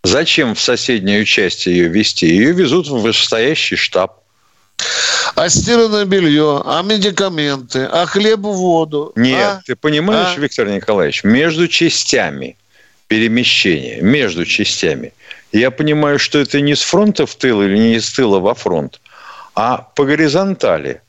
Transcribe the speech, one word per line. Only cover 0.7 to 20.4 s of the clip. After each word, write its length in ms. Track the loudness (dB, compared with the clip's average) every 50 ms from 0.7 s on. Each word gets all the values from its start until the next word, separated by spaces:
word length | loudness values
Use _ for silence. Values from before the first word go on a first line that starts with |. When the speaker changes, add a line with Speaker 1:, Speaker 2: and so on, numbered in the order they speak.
| -2 -2 0 -2 -2 0 0 0 0 0 0
Speaker 1:
часть 400 | 0 0 0 0 -2 -2 -4 -2
её 240 | 0 2 2 2 2
везти? 380 | 2 0 0 0 -2 0 2
Её 260 | 2 4 4 4 2 2
везут 340 | 2 2 2 2 0 0
в 100 | -2 -4 -2
вышестоящий 760 | -2 0 0 0 0 0 0 0 0 0 0 -2 -2 -2 -2
штаб. 420 | -4 -4 -2 0 -2 -2 -2 _ _ _ _ _ _ _ _ _ _ _ _ _ -10 -8 -6 -4 -4 -2 -2 -2 -2 -4 -4 -2
Speaker 2:
А 140 | -2 0 0
стиранное 560 | 0 0 2 2 4 4 4 2 2 -2 0
бельё, 560 | 2 2 2 4 4 4 4 2 2 0 0 -2
а 160 | -2 -2 -2 0
медикаменты, 1000 | -2 -2 0 0 -2 0 -2 -2 -2 -2 -2 -2 -2 -4 -6 -8 -6 -4 -4 -4 0
а 140 | 0 -2 -2
хлеб, 340 | 0 0 0 2 2 2 0
воду, 720 | -2 -6 -4 0 0 2 2 2 0 -2 -4 -6 -6 -4 0
Speaker 1:
Нет, 240 | 0 2 2 2 2 0
Speaker 2:
а? 180 | -2 -2 -6 -8
Speaker 1:
ты 100 | -10 -10
понимаешь, 600 | _ -2 -2 -2 0 0 0 0 2 0 0 -2
Speaker 2:
А? 20 | -2
Speaker 1:
Виктор 280 | -4 -4 -2 -2 -2
Николаевич, 560 | -2 -2 -4 -2 0 0 2 2 0 -2 -2 2
между 440 | 2 4 4 4 2 2 0 0
частями 920 | 0 2 2 2 2 0 -2 -2 0 0 0 0 -2 -6 -10 -12 -14 -14 _ _ _ _ _ _ _ _ _ _
перемещение, 920 | _ 0 0 2 2 2 2 2 2 0 2 2 0 0 0 -2 -8 -6 0
между 440 | 2 2 2 2 0 -2 -2 -4 -4
частями. 680 | -2 -2 -2 -2 -2 -2 -2 -2 -2 -2 -4 -8 -14 _ _ _ -20 -20 -20 _ _
Я 180 | 0 2 2 2
понимаю, 460 | 0 -2 -2 0 0 2 2 2 2 0
что 200 | 0 0 0 0
это 200 | 0 2 0 0
не 140 | 2 2 0
с 60 | 0
фронта 440 | 0 0 2 2 2 2 2 0 -2
в 100 | -2 -2
тыл 260 | _ 0 0 2 2
или 160 | 2 2 4
не 180 | 4 4 4 2
из 160 | 0 -2 -4
тыла 280 | -2 0 2 2 2 2
во 140 | 2 0 -2
фронт, 440 | -2 -2 -2 -2 -2 -4 -6 -12 _ _ -20 -20 -20 -20 -20 -20 -20 -20 -8 _
а 220 | -2 0 0 -2 -4 -6 _ _
по 80 | -2 0
горизонтали. 960 | 2 2 2 2 2 2 0